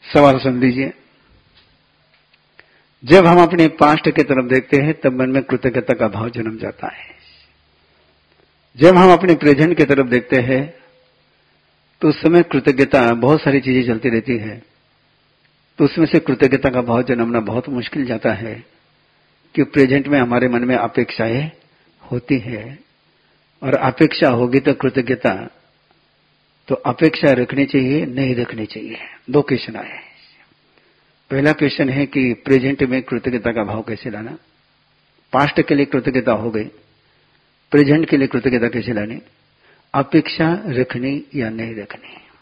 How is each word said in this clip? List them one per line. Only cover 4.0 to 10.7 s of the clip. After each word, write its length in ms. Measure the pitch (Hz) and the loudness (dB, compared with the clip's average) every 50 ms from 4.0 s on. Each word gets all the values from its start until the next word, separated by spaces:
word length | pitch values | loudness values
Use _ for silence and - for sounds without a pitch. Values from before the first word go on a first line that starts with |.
| - 165 151 | 0 0 0
की 60 | - 143 | 0 0
तरफ 280 | 127 139 131 127 123 | 2 0 -2 0 0
देखते 260 | 127 131 127 - - | 0 -2 0 2 0
हैं, 240 | 139 139 151 160 - | 0 2 0 -4 -2
तब 220 | - 139 127 127 127 | -2 -2 -2 0 -2
मन 80 | 127 | 0
में 120 | 131 135 127 | 0 -2 -2
कृतज्ञता 520 | - 131 123 - 131 113 127 120 - 127 | -2 -6 -2 -2 -2 -2 -2 -2 -2 0
का 140 | 110 120 107 | 0 0 -2
भाव 200 | 98 107 110 120 | -2 -6 -8 -8
जन्म 300 | 113 120 113 110 110 110 | -8 -8 -8 -8 -8 -8
जाता 360 | 113 101 - _ - 92 - | -10 -12 -12 _ -14 -14 -14
है। 200 | - - - - _ _ _ _ _ _ _ _ _ _ _ _ _ _ _ _ _ _ _ _ _ _ _ _ _ _ _ _ _ _ _ _ | -14 -20 -20 -20 _ _ _ _ _ _ _ _ _ _ _ _ _ _ _ _ _ _ _ _ _ _ _ _ _ _ _ _ _ _ _ _
जब 200 | 117 135 175 185 | 6 6 8 8
हम 160 | 175 185 185 180 | 10 10 8 8
अपने 220 | 165 190 185 165 | 6 6 4 2
प्रेजेंट 420 | 135 - 147 143 131 156 165 175 | 4 6 4 4 6 4 2 4
की 80 | 160 151 | 2 2
तरफ 220 | 131 143 139 135 | 2 4 2 2
देखते 300 | 123 120 123 117 - - | 2 0 -2 0 0 0
हैं, 380 | 131 120 123 135 131 143 156 | 0 0 0 0 -2 -2 -4